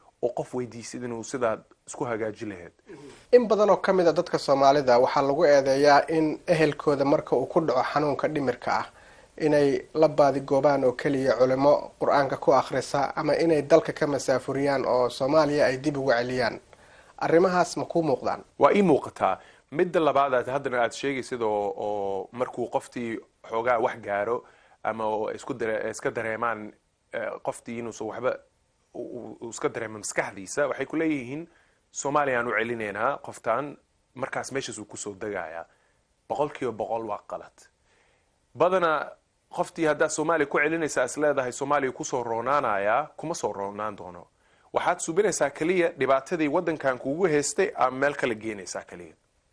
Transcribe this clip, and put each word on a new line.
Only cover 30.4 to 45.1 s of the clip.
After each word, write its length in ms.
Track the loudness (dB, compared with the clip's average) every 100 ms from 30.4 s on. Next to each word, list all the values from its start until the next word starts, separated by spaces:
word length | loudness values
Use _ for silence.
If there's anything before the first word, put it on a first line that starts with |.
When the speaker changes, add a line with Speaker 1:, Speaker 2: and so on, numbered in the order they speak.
| -8 -4 -2
Speaker 1:
waxay 180 | -4 -6
ku 100 | -2
leeyihiin, 520 | -2 -2 -6 -12 -14 _ _ _ _
"Soomaaliya 480 | -8 -2 0 2 0
aan 100 | 0
u 20 | -2
celinaynaa 600 | -2 -4 -6 -2 -2 -4
qoftaan," 540 | -8 -8 -2 -2 -4 -12 _ _ _
markaas 380 | -10 -8 -6 -6
meeshaas 260 | -6 -8 -10
uu 60 |
ku 120 | -14 -14
soo 180 | -12
degayaa. 500 | -10 -8 -8 -8 -12 -14 _ _ _ _ _ -8
Boqolkiiba 440 | -4 -4 -4 -6
boqol 340 | -4 -6 -6 -6
waa 160 | -8 -10
qalad. 260 | -14 -14 _ -20 _ _ _ _ _ _ _ _ 0
Badanaa 520 | 2 4 2 0 -4 -12 _ _ _ -6
qoftii 280 | -4 0 0
haddaa 220 | 2 0
Soomaaliya 380 | 0 0 2 2
ku 120 | 2
celinaysa 460 | 0 0 -2 0
is 120 | -2 0
leedahay 360 | 0 0 -2
Soomaaliya 400 | -4 -2 0 0
ku 120 | -4
soo 180 | -6 -4
roonaanayaa, 800 | -4 -4 0 0 0 0 0 0 -2 -8
kuma 180 | -10
soo 180 | -6 -6
roonaan 440 | -6 -8 -6 -8 -10
doono. 300 | -14 -18 -20 _ _ _ _
Waxaad 260 | -2 0 -2
subinaysaa 500 | -2